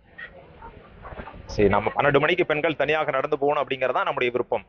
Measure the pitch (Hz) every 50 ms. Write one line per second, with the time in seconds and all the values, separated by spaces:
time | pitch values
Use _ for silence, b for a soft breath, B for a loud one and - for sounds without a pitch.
0 | _ - - - - - - - - - - - 932 932 - - - - - -
1 | - - - - - - - - - - - 107 104 98 101 104 104 110 - -
2 | 131 143 139 139 151 160 180 180 170 - 151 151 151 165 143 - 139 143 156 156
3 | 151 143 135 131 139 151 151 139 139 143 151 147 131 131 135 131 131 123 127 180
4 | 190 175 147 139 123 120 120 123 120 - 123 104 92